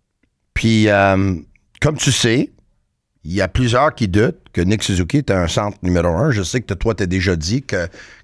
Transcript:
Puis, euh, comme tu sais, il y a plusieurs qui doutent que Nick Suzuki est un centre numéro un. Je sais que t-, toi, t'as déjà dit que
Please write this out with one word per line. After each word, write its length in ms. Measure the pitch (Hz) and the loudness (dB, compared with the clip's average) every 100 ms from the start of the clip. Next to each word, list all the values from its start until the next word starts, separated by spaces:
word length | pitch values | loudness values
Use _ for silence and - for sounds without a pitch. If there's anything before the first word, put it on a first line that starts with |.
| _ _ _ _ _ | _ _ _ _ _
Puis, 360 | - 113 110 107 | -4 2 4 4
euh, 460 | 101 98 95 98 85 - _ _ _ | 4 4 2 0 -2 -8 _ _ _
comme 160 | 147 151 | -2 -2
tu 140 | - | -2
sais, 400 | - 120 120 277 _ _ _ _ _ _ _ | 0 2 0 -2 _ _ _ _ _ _ _
il 100 | 78 | -8
y 80 | 95 | -4
a 60 | 92 | -2
plusieurs 480 | - 127 120 151 - | 0 0 2 0 0
qui 120 | 104 | 0
doutent 320 | 95 143 - _ | 2 2 0 _
que 80 | - | -2
Nick 220 | 90 107 | 0 0
Suzuki 340 | - 92 85 147 | 0 -2 0 -2
est 140 | 135 | 0
un 160 | 95 82 | 0 0
centre 300 | 113 104 - | -2 -4 -4
numéro 280 | 90 87 87 | -2 0 0
un. 200 | 85 151 | 0 0
Je 140 | 107 | -2
sais 180 | 90 131 | -2 -4
que 60 | - | -6
t-, 80 | 95 | -4
toi, 180 | 113 | -4
t'as 140 | 104 92 | -2 -2
déjà 280 | 92 90 87 | 0 0 -2
dit 280 | 78 123 | -2 -6
que 240 | - 98 85 - - - | -4 -6 -6 -10 -20 -20